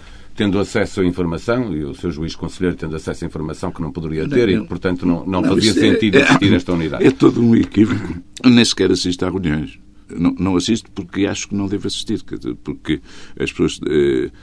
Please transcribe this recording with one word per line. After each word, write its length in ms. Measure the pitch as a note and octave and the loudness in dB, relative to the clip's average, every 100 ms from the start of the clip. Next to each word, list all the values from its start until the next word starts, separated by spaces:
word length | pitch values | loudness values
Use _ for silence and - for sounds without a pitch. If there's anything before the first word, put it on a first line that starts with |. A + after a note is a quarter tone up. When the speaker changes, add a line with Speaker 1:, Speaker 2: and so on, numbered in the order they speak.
| - - - - | -18 -18 -10 -2
Speaker 1:
tendo 240 | G2+ G2 | 0 0
acesso 420 | F#2 A2 F2 G#2 | 0 -2 -2 0
à 40 | F2+ | 0
informação, 680 | F2 E2+ D#2+ A#2+ B2 A2+ D#2 | 0 -4 -4 -2 -2 -2 -4
e 80 | |
o 120 | C#2+ - | -6 -6
seu 160 | F2+ | -6
juiz 240 | D2 D#2+ - | -4 -6 -6
conselheiro 420 | D#2+ - F2+ D2+ | -8 -4 -2 -2
tendo 180 | D#2+ D#2 | -6 -8
acesso 300 | F2 - E2 | -8 -8 -8
à 20 | |
informação 440 | D#2+ D#2 D#2 F2+ | -8 -8 -6 -8
que 100 | - | -6
não 100 | D#2 | -8
poderia 320 | E2 D#2+ D#2 | -6 -6 -4
Speaker 2:
Não, 60 | D#2 | 0
Speaker 1:
ter, 180 | B2+ A2 | 2 2
e 60 | E2 | 2
Speaker 2:
não. 80 | |
Speaker 1:
que, 60 | - | -2
portanto, 360 | F2 F#2 F2 F2+ | -4 -4 -2 0
não, 180 | E2+ F#2+ | -2 -2
não 160 | F#2 | 0
Speaker 2:
Não, 80 | - F#2+ | 2 4
Speaker 1:
fazia 160 | G#2+ | 4
Speaker 2:
isto 120 | - | 4
é, 80 | - | 4
Speaker 1:
sentido 260 | - A2 C#3 | 4 4 4
Speaker 2:
é, 40 | |
Speaker 1:
existir 320 | C#3 C4 G2+ | 4 4 4
esta 180 | - - | 2 0
unidade. 320 | E2+ D#2+ C2+ | -2 -2 2
Speaker 2:
é 80 | C3 | 2
todo 300 | C3+ - A#2+ | 6 4 4
um 140 | A#2 A2+ | 4 4
equívoco. 680 | - G2 G#2 G#2 F2 E2+ - - | 4 2 2 2 -6 -10 -12 0
Eu 80 | B2+ | 6
nem 120 | A#2+ | 6
sequer 280 | A2 - F#2 | 6 2 2
assisto 340 | F#2 F2+ F2 F#2 | 2 0 -2 -2
a 40 | |
reuniões. 500 | F#2+ E2 D2+ C#2+ - - - - | -2 -2 -2 -4 -12 -20 -20 -10
Não, 240 | - F2 - | -2 0 0
não 160 | F#2+ F2+ | 0 2
assisto 340 | G2 A2+ - | 2 -2 -4
porque 340 | - F2 G2 G2 | -12 -8 -2 -2
acho 240 | G2+ - | -2 -4
que 60 | G2+ | -4
não 120 | G2 | -2
devo 180 | G2 G2+ | -4 -4
assistir, 380 | - - G2+ | -6 -6 -6
quer 140 | - - | -6 -10
dizer, 180 | A#1+ - | -8 -8
porque 380 | - C2+ - C#2+ - - - - | -8 -8 -4 -6 -6 -18 -12 -6
as 140 | C#2 | -4
pessoas, 260 | - D#2 - - | 0 -2 -2 -2
eh, 400 | D2+ C#2 B1+ B1 - | 2 2 0 -4 -10